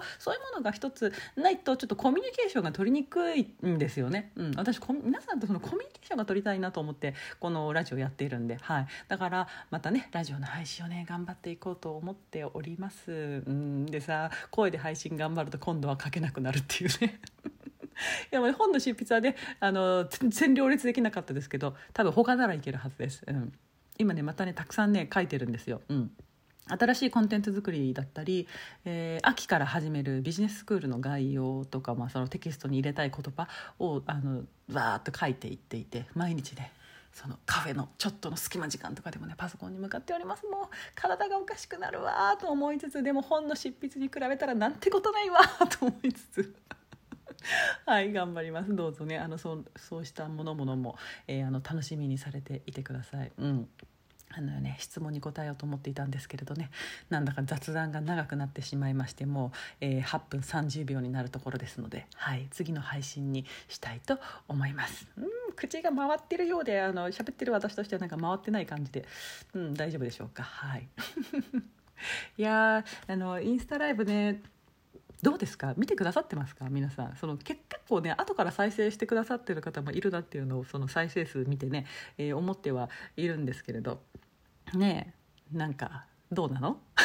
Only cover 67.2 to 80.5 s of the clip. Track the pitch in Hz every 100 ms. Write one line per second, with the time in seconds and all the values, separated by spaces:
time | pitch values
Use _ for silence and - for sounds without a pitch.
67.2 | 226 - 247 214 208 - 208 185 180 160
68.2 | 165 190 214 214 156 151 135 139 - -
69.2 | - - - 185 165 147 156 151 123 -
70.2 | 120 - 131 - 139 135 131 - - 330
71.2 | 233 285 - 247 - _ _ - - -
72.2 | - - 214 220 220 220 220 - - 190
73.2 | 185 180 214 247 - 294 294 220 208 208
74.2 | 208 202 - _ _ _ _ - _ -
75.2 | - 311 202 - 139 151 262 403 180 302
76.2 | - 156 139 - 131 139 139 139 127 135
77.2 | 156 143 - - - 605 - 190 165 -
78.2 | 370 381 175 - 208 208 214 208 226 226
79.2 | 220 240 220 156 160 156 143 180 196 175
80.2 | 170 147 135